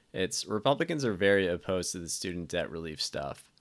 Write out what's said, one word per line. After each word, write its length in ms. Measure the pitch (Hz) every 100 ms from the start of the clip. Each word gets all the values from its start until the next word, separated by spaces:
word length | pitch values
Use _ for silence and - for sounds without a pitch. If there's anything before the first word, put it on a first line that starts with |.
| _
It's 340 | - 92 - -
Republicans 580 | 107 135 143 170 156 127
are 80 |
very 340 | 92 98 98 92
opposed 440 | 87 - 92 87
to 80 | 90
the 100 | 82
student 400 | - 95 87 80
debt 200 | 85 78
relief 280 | 82 82 76
stuff. 420 | - 76 69 - - _